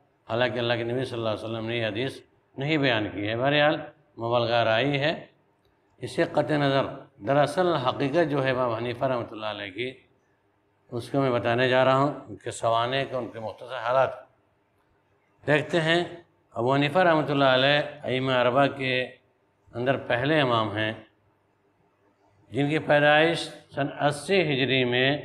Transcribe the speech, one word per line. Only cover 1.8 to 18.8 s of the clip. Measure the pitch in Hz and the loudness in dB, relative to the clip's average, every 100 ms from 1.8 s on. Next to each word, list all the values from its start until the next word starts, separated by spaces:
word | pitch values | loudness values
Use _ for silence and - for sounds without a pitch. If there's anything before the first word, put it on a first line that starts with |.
| 110 | -4
حدیث | 101 131 - - _ _ - | -4 -6 -8 -20 _ _ -10
نہیں | 143 156 | -2 0
بیان | 139 110 104 | 2 0 -2
کی | 101 104 | -6 -6
ہے۔ | 117 | -2
بہرحال، | 135 147 147 160 - - _ - | 0 4 2 2 -6 -18 _ -10
مبالغہ | 117 120 117 117 | -2 0 2 2
رائی | 110 110 139 139 | 2 2 2 0
ہے۔ | 147 - - _ _ _ _ _ _ _ | -2 -4 -10 _ _ _ _ _ _ _
اس | 123 | -10
سے | - 165 | -2 0
قطع | 156 147 147 | 0 0 2
نظر، | 139 135 - - - _ 101 | 2 2 0 -6 -18 _ 0
دراصل | 143 139 185 180 156 | 2 2 2 0 2
حقیقت | 127 117 139 165 160 | 0 0 0 2 2
جو | 143 | 0
ہے | 131 | 0
امام | 127 123 | 0 0
حنیفہ | 113 120 120 135 | -2 -4 -4 -2
رحمۃ | 123 107 | -2 -6
اللہ | 107 107 | -8 -8
علیہ | 104 101 | -8 -10
کی، | 95 127 131 _ _ _ _ _ _ _ _ _ | -8 -10 -10 _ _ _ _ _ _ _ _ _
اس | 120 - | -10 -4
کو | 139 | -2
میں | 135 | 0
بتانے | 120 120 117 127 | 0 0 0 2
جا | 127 131 | 4 4
رہا | 131 | 4
ہوں، | 143 - - | 2 -2 -14
ان | 98 | -12
کے | 117 | -12
سوانح | - 117 117 120 135 131 | -4 0 0 0 -2 -4
کو، | 127 | -6
ان | 110 | -8
کے | 113 | -10
مختصر | 107 - 123 127 | -12 -12 -12 -6
حالات۔ | 117 131 120 - - _ _ _ _ _ _ _ _ _ _ _ - | 0 2 2 0 -18 _ _ _ _ _ _ _ _ _ _ _ 0
دیکھتے | 147 - 175 | 0 2 -2
ہیں، | 160 170 170 - - _ _ 113 | 2 0 0 -10 -20 _ _ -4
ابو | 123 139 | 0 2
حنیفہ | 143 180 | 2 4
رحمۃ | 180 156 143 | 4 4 2
اللہ | 139 | 2
علیہ | 135 127 135 147 151 - | 4 4 4 2 0 -8
ائمہ | - 127 135 | -4 -2 0
اربعہ | 127 123 131 139 | 2 2 4 2
کے | 135 | 0